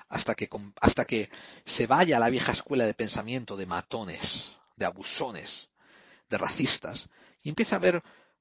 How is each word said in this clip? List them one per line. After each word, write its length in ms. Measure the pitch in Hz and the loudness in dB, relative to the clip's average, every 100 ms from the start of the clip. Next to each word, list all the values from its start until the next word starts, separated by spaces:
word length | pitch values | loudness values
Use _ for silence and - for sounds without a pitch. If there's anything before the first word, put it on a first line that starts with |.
| - | -8
Hasta 260 | - - 110 | -4 -2 -2
que 140 | 107 | -4
com-, 240 | 107 101 - | -8 -12 0
hasta 240 | 117 - 120 | 2 2 0
que 240 | 113 98 - - - | -2 -4 -10 -20 -10
se 240 | - - 117 | -2 0 4
vaya 300 | 139 180 127 | 6 6 6
a 20 | |
la 100 | 117 | 4
vieja 220 | 127 - | 2 0
escuela 340 | 107 - 135 110 | -2 -2 0 0
de 80 | |
pensamiento 600 | - - - 107 127 117 98 | 0 -4 -4 -4 -6 -6 -8
de 100 | 90 | -6
matones, 840 | 87 - 120 98 85 - - - - _ - | -6 -6 -8 -8 -2 0 0 -4 -14 _ -4
de 100 | 92 | -2
abusones, 840 | 92 - - 139 92 - - - _ _ - - - - | -2 -6 -4 -4 -6 -8 -10 -12 _ _ -20 -20 -20 -6
de 80 | 98 | -4
racistas, 720 | 87 - 131 - 78 - - _ - _ | -2 0 2 2 0 -10 -12 _ -20 _
y 60 | 147 | -6
empiece 280 | 156 226 190 | -2 0 2
a 20 | |
haber 260 | 180 175 - - _ _ | 4 2 -2 -18 _ _